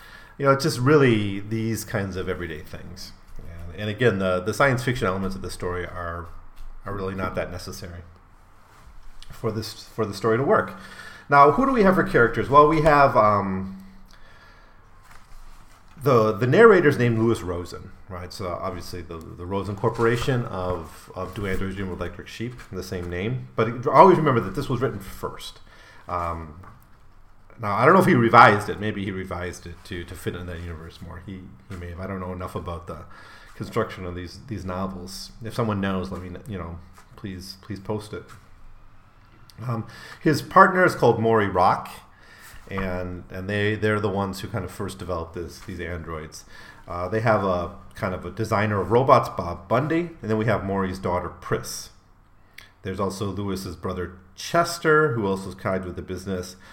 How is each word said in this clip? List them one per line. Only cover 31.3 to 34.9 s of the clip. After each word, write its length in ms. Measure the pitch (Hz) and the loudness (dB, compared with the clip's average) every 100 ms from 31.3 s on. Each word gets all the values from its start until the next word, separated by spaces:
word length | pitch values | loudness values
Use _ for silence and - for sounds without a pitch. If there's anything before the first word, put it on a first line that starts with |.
| 95 92 - - | -14 -16 -20 -16
he 60 | 90 | -14
may 140 | 87 | -12
have. 100 | 85 | -10
I 60 | 95 | -8
don't 120 | 95 | -8
know 140 | 90 | -8
enough 220 | 90 92 92 | -8 -8 -8
about 320 | 87 82 85 | -8 -10 -10
the 180 | 78 82 - - - - - | -14 -14 -18 -20 -20 -18 -12
construction 500 | 98 120 107 - 90 | -6 -4 -4 -6 -10
of 100 | 90 | -8
these, 240 | 90 - - | -10 -14 -10
these 180 | 101 92 | -8 -6
novels. 640 | 92 95 | -4 -6